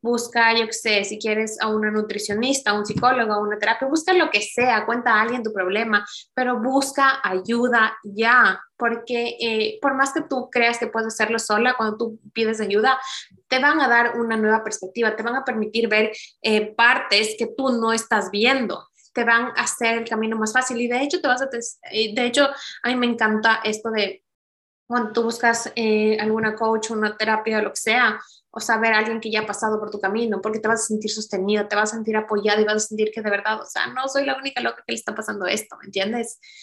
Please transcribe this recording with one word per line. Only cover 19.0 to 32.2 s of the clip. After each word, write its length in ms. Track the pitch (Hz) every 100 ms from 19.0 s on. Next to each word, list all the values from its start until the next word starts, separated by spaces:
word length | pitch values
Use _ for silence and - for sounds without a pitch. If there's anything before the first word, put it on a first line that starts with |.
| _
te 100 | 247
van 220 | 233 233 247 240
a 60 |
hacer 360 | 233 - 226 233
el 100 | 226
camino 280 | 220 220 220
más 160 | 220
fácil 260 | 254 254 240
y 80 | 240
de 140 | 247
hecho 180 | 285 349
te 60 | 277
vas 140 | 247
a, 60 | 269
tes-, 300 | 240 233 - -
eh, 240 | 214 220
de 120 | 220 240
hecho, 220 | 262 277 - - -
a 60 | 240
mí 80 | 254
me 100 | 240
encanta 540 | 233 220 214 226 220
esto 260 | 220 214 226
de 340 | 220 196 - _ _ _ _ _ _ -
cuando 260 | 240 214
tú 100 | 240
buscas, 480 | 226 226 233 233 - 240
eh, 420 | 220 214 214 214
alguna 380 | 214 220 220 214
coach, 340 | 226 220 214
una 260 | 220 214 214
terapia, 460 | 220 214 220 214
lo 80 | 208
que 60 | -
sea, 440 | 220 240 226 214 - _ _
o 80 | 220
sea, 180 | - 220
ver 140 | 226
a 60 | 214
alguien 220 | 220 226
que 100 | 226
ya 120 | 214
ha 40 | 214
pasado 320 | 202 220 214
por 100 | 208
tu 120 | 202
camino, 400 | 196 220 233 202
porque 180 | 220 220
te 80 | 220
vas 160 | 226
a 40 | -
sentir 260 | 214 214
sostenida, 560 | 220 214 190 196 208 208
te 80 | 208
vas 160 | 214
a 20 |
sentir 220 | 226 220
apoyada 440 | 214